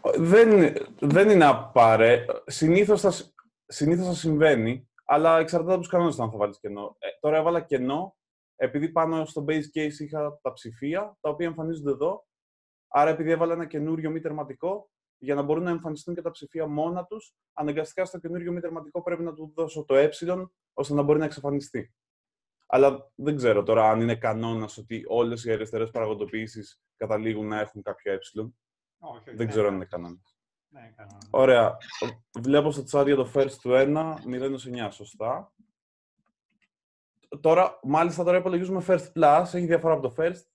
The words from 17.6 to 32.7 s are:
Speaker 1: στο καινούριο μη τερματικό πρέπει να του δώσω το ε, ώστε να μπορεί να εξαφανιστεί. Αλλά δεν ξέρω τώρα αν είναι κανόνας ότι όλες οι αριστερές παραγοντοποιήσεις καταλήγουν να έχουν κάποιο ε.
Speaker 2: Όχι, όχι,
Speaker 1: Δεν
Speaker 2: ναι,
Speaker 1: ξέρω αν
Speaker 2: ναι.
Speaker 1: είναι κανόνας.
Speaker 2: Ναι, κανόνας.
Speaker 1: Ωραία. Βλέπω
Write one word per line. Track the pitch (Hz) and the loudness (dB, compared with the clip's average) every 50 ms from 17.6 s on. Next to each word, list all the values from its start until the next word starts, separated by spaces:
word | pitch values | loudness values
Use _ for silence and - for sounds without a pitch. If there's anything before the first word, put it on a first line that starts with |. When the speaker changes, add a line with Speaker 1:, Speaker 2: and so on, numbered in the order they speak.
| 151 147 147 156 156 - - - 185 | -6 -4 -4 -4 -6 -6 -6 -6 -6
Speaker 1:
στο | 180 - 175 | -6 -8 -14
καινούριο | - 165 170 180 170 175 | -10 -10 -10 -8 -6 -6
μη | 175 175 | -8 -6
τερματικό | 170 170 165 165 156 147 _ 175 165 | -8 -8 -10 -10 -14 -10 _ -8 -6
πρέπει | 175 175 165 170 | -6 -6 -6 -6
να | 165 151 | -8 -10
του | 151 156 151 151 | -12 -16 -12 _
δώσω | 160 165 151 - 156 147 | -6 -6 -6 -6 -12 -4
το | - 135 | 2 4
ε, | 135 143 151 151 - 170 170 180 185 185 180 _ _ _ _ _ | 4 4 4 0 -4 -6 -6 -6 -6 -8 -14 _ _ _ _ _
ώστε | - 143 143 147 | -8 -6 -2 -2
να | 147 | 0
μπορεί | 139 139 151 151 | 2 2 2 2
να | 160 | 0
εξαφανιστεί. | 147 - 139 131 143 143 139 139 - - 120 - _ _ _ _ _ _ _ _ _ _ _ _ _ _ _ _ | -4 -6 -8 -8 -6 -6 -6 -8 -8 -10 -10 -10 _ _ _ _ _ _ _ _ _ _ _ _ _ _ _ _
Αλλά | _ - 131 139 139 135 139 - _ _ | _ 4 4 4 4 4 0 -14 _ _
δεν | - 135 147 151 | -6 -4 -4 -4
ξέρω | 139 123 120 104 101 98 | 0 2 2 2 2 2
τώρα | 107 113 113 110 110 | 2 4 4 4 4
αν | 110 113 | 4 2
είναι | 113 117 117 | 0 -2 -2
κανόνας | 117 117 113 107 110 113 113 113 110 110 104 - | -2 -2 -4 -4 -2 -4 -6 -6 -6 -8 -10 -12
ότι | - 107 _ 117 110 - | -18 -16 _ -14 -12 -8
όλες | - - 120 120 117 117 117 117 | -2 0 0 0 0 -2 -6 -4
οι | 117 | -4
αριστερές | 110 107 110 110 117 110 113 110 | -4 -4 -4 -6 -4 -6 -6 -4
παραγοντοποιήσεις | - 120 113 107 107 101 104 98 - 110 110 110 - 110 98 - _ _ _ _ _ | -4 -6 -4 -4 -4 -6 -8 -8 -8 -10 -10 -10 -14 -18 -18 -20 _ _ _ _ _
καταλήγουν | _ 117 104 110 107 110 113 110 107 107 | _ -6 -4 -4 -2 -2 -4 -4 -4 -6
να | 107 107 107 | -6 -6 -6
έχουν | 107 - _ 104 | -6 -8 _ -14
κάποιο | 98 107 98 _ _ 101 98 | -12 -12 -12 _ _ -6 -6
ε. | 95 95 - _ 107 110 113 117 _ _ _ _ _ _ _ _ _ 170 | -6 -8 -12 _ -12 -12 -12 _ _ _ _ _ _ _ _ _ _ -20
Speaker 2:
Όχι, | 156 120 113 107 - | -20 -20 -20 _ -20
όχι, | - | -8
Speaker 1:
Δεν | 110 117 | -6 -6
Speaker 2:
ναι, | 110 | -2
Speaker 1:
ξέρω | 107 110 104 | 0 0 0
αν | 101 | 0
Speaker 2:
ναι. | 98 | -2
Speaker 1:
είναι | 95 90 | -4 -8
κανόνας. | _ - 87 87 87 87 90 _ _ _ _ _ _ _ _ _ | _ -12 -12 -12 -12 -18 -20 _ _ _ _ _ _ _ _ _
Speaker 2:
Ναι, | _ _ - 117 113 _ | _ _ -20 -20 -20 _
κανόνας. | _ - - - - - - | _ -20 -20 -20 -20 -12 -4
Speaker 1:
Ωραία. | - - 131 131 127 117 113 - - - - - - - - 120 113 _ _ _ _ 120 | 2 2 6 6 6 6 4 2 0 -6 -16 -18 -10 -10 -10 -10 -10 _ _ _ _ -10
Βλέπω | 117 131 143 147 147 156 | -4 2 2 2 2 2